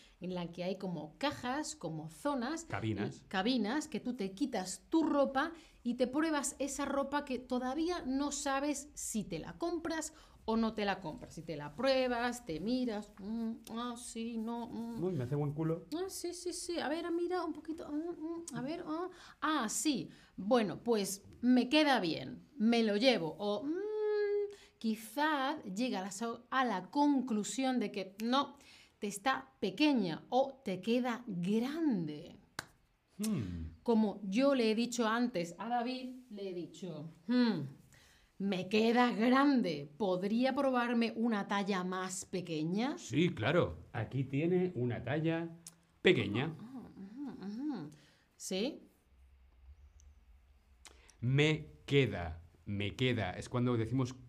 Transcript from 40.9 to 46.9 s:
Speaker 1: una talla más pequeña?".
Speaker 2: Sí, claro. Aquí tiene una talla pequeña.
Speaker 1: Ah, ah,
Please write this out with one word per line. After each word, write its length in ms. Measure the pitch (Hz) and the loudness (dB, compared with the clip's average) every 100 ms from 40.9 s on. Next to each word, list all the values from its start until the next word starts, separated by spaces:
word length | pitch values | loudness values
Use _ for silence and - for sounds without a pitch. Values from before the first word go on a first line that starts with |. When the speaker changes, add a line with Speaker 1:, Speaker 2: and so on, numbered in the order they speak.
| 240 226 226 | 2 2 2
Speaker 1:
una 320 | 233 208 196 | 0 0 0
talla 360 | 202 196 190 | 0 0 0
más 420 | 180 185 185 185 - | 0 -2 -4 -6 -6
pequeña?". 720 | 185 170 156 160 196 254 302 | -6 -2 -2 0 0 0 -4
Speaker 2:
Sí, 300 | - 143 175 | -2 2 2
claro. 580 | - 107 170 98 - - | 2 2 4 2 0 -8
Aquí 300 | 113 107 131 | -6 -4 -2
tiene 480 | 131 139 165 180 180 120 | -2 0 2 2 2 0
una 280 | 123 117 | -2 -2
talla 460 | - 151 160 165 170 - - - _ _ | -2 0 2 0 -2 -8 -18 -20 _ _
pequeña. 520 | 190 135 98 104 156 160 | 6 6 4 0 0 -4
Speaker 1:
Ah, 40 | 220 262 | -12 -14
ah, 140 | - | -14